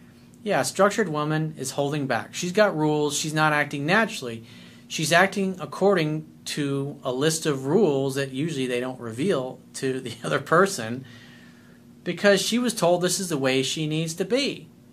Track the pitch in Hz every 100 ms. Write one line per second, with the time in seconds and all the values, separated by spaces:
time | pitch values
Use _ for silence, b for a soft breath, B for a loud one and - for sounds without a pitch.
0 | B B B B 214 165 127 - 196 202
1 | 190 151 151 156 156 151 131 - 143 147
2 | 131 113 101 - 180 185 208 160 151 151
3 | 147 147 160 156 156 147 147 143 143 208
4 | 220 - 123 113 113 B B B B -
5 | 151 170 190 202 190 185 147 - 190 185
6 | 151 156 - - - - 143 139 139 143
7 | 135 127 156 156 160 139 135 180 185 135
8 | 135 135 135 131 160 139 127 123 127 127
9 | 117 113 185 151 127 - - - 135 131
10 | 123 - 156 151 139 165 190 190 110 123
11 | - B B B B B B B B -
12 | - 180 202 190 190 233 247 226 170 175
13 | 175 180 185 147 131 131 131 - 151 156
14 | 165 165 180 247 277 - - - -